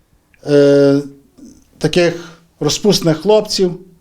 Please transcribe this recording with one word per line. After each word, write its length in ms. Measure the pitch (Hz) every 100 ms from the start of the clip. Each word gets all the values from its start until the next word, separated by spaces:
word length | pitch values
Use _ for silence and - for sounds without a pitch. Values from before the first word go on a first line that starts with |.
| _ _ _ _ -
е, 560 | 143 143 143 139 139 143 - _ _ - - _ -
таких 600 | 156 175 175 165 - - _ -
розпусних 560 | 147 - 214 175 165 156
хлопців, 640 | 196 214 202 - 185 165 - _